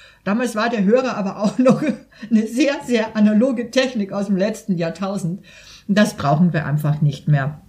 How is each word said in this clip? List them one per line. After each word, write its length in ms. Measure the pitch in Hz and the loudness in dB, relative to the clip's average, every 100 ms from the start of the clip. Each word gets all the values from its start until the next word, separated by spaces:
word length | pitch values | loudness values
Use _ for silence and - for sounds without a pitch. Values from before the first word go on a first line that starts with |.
| - _ | -20 _
Damals 320 | - 220 247 208 | -4 -2 -2 -2
war 140 | 226 | -2
der 120 | 233 | 0
Hörer 340 | 190 247 254 208 | 2 2 2 -4
aber 240 | 196 - | -6 -4
auch 180 | 208 - | -4 2
<laughs> 0 | |
noch 220 | 254 - | 2 4
eine 640 | 302 - - - 208 220 220 | 0 -6 -10 -18 0 0 0
sehr, 260 | 233 277 277 | 0 0 -2
sehr 300 | - 233 220 | -2 -2 -2
analoge 560 | 220 208 214 269 233 233 | 2 2 4 2 0 -2
Technik 420 | 262 262 233 190 | 0 0 -2 -6
aus 140 | 196 196 | -4 -2
dem 100 | 190 | 0
letzten 400 | 202 214 - 170 | -2 -4 -4 -2
Jahrtausend. 680 | 165 165 196 202 160 185 - - - - - | -2 -4 -6 -4 -4 -6 -12 -20 -20 -12 -2
Das 260 | 202 214 - | 2 2 0
brauchen 360 | 143 151 180 | 0 4 4
wir 100 | 156 - | 2 -2
einfach 340 | 151 147 147 | 0 0 2
nicht 260 | 147 - - | 0 0 0
mehr. 320 | 143 135 - | 0 0 -6